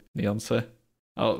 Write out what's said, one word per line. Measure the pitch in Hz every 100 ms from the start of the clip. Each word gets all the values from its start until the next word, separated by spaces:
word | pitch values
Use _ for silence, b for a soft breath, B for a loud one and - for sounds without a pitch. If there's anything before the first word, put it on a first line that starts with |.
| _
niance. | - 101 104 - 117 113 - _ _ _ -
A | 113 117